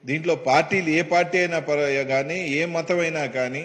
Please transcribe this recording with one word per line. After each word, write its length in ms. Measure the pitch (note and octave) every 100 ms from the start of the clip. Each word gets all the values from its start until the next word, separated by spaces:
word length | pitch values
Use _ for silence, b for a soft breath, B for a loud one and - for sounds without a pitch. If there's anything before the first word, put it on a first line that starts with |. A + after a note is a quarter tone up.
| B2+
దీంట్లో 240 | D3+ E3 D#3 C3
పార్టీలు 400 | C#3 D#3+ G3 E3+ D#3
ఏ 20 | E3
పార్టీ 240 | F3 F3 F#3
అయినా 140 | F3 E3 D3
పర-, 360 | D3 C#3+ C#3 C3
కానీ 240 | C3+ C#3 F3 E3+ C#3
ఏ 20 | E3+ E3
మతమైనా 480 | E3 F3+ E3 D#3+ C#3 B2+
కానీ 260 | B2+ C3+